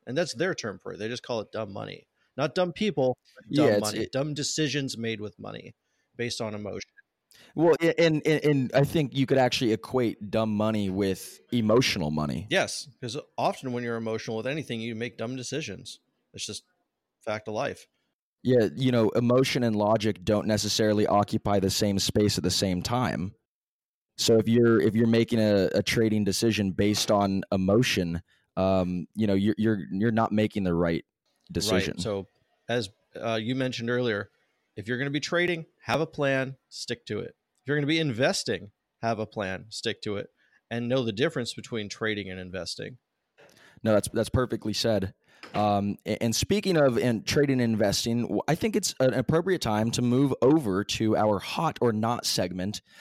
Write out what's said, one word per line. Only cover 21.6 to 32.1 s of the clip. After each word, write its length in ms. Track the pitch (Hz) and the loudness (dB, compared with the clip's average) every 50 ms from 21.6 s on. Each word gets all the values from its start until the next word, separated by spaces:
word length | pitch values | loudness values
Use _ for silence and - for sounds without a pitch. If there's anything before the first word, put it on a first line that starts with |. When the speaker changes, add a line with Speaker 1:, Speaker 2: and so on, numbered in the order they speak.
Speaker 2:
the 80 | 95 98 | 2 2
same 300 | - - 110 104 98 98 | 2 2 0 0 2 0
space 400 | - - - 107 104 101 - - | 0 0 2 4 4 4 2 0
at 60 | - | 0
the 60 | 90 | 0
same 300 | 87 - - 95 90 90 | 0 0 0 0 0 -2
time. 540 | 85 - 120 123 127 90 - 62 87 98 - _ _ _ _ _ _ _ _ _ _ _ _ _ _ _ _ - | -2 -2 -2 0 0 -2 -2 -4 -6 -8 -10 _ _ _ _ _ _ _ _ _ _ _ _ _ _ _ _ -2
So 180 | - - 117 110 | 2 4 4 4
if 80 | 104 | 6
you're, 340 | 110 113 120 120 117 113 110 | 6 4 6 6 6 6 6
if 140 | - 110 98 | 4 4 4
you're 120 | 113 117 | 4 4
making 320 | 113 113 113 117 - 120 113 | 4 4 4 4 2 2 2
a, 300 | 110 107 104 98 92 - - | 4 4 4 4 4 2 2
a 80 | 101 101 | 0 0
trading 420 | - - 120 113 110 107 107 104 | 0 2 2 2 2 2 2 2
decision 480 | 98 95 - - 117 104 101 104 95 90 | 0 0 2 2 2 2 2 0 0 0
based 380 | - 104 104 104 101 - - | 2 2 2 2 2 2 2
on 340 | 110 101 101 98 98 98 - - | 4 4 4 2 2 0 -2 -2
emotion, 720 | - 95 95 95 98 117 127 - - - 90 85 85 85 - _ _ _ _ _ _ | -2 0 2 4 4 4 4 4 2 0 0 -2 -2 -6 -8 _ _ _ _ _ _
um, 500 | - 95 95 95 92 92 90 90 90 85 - _ | 0 2 2 2 2 2 0 -2 -4 -6 -6 _
you 120 | 104 110 | -2 0
know, 80 | 104 98 | 2 2
you're, 200 | 98 98 107 107 | 2 2 2 2
you're, 240 | - 107 110 110 101 80 - | 2 2 0 0 0 -2 -6
you're 200 | 87 95 104 120 | -4 0 0 2
not 220 | 110 113 113 - 98 | 2 2 2 4 4
making 320 | 107 107 104 - 107 98 | 2 2 2 0 0 0
the 100 | 90 85 | 2 2
right 300 | 85 87 85 85 - - _ _ _ _ _ _ _ _ - | 2 2 2 0 -2 -4 _ _ _ _ _ _ _ _ -8
decision. 440 | - 87 - 104 101 95 98 87 - | -4 -4 -2 0 0 0 0 -2 -4
Speaker 1:
Right. 60 | - 87 | -6 -6
So 260 | 113 | -4